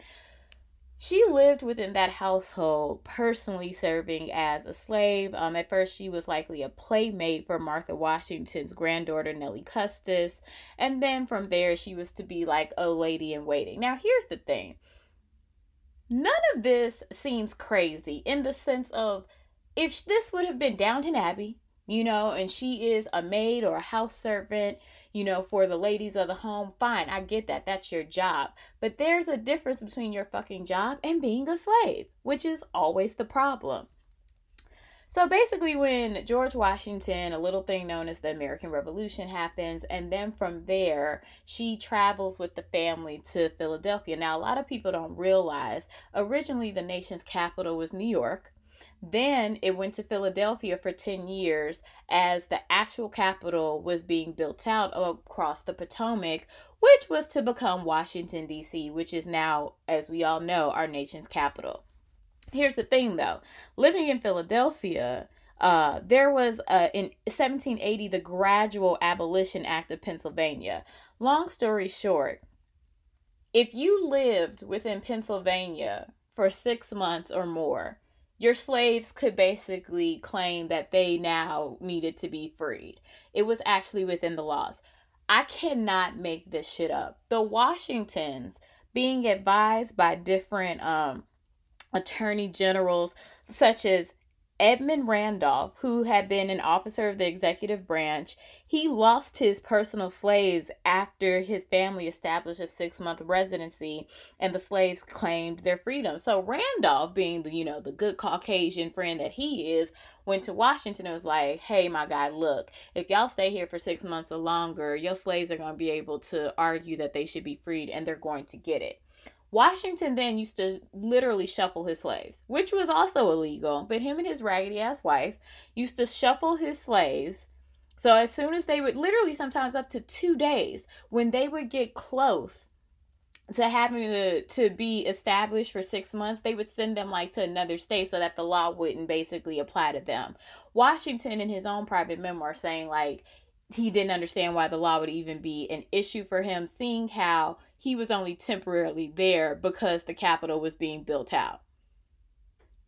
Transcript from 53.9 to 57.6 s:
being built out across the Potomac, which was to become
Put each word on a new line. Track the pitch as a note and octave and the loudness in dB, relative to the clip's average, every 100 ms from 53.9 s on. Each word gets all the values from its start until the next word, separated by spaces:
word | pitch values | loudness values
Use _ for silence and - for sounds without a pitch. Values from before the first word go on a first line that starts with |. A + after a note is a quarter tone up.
| F3 | -4
being | F3 E3 D#3+ | 0 -2 -2
built | D#3+ D3+ - A3+ | -4 -4 -4 0
out | A3 F#3+ | 0 0
across | - F3+ E3 - - D#3 C#3+ | 0 -2 -4 -8 -4 -2 -4
the | - | -8
Potomac, | F3 E3+ - A3+ A3+ E3+ D#3+ - - - - | -10 -8 -4 -2 -2 -2 -4 -8 -20 -14 6
which | A#4+ C#5 - | 10 10 8
was | D#4 D#4 | -2 0
to | C#4+ | -2
become | A3 - | -2 0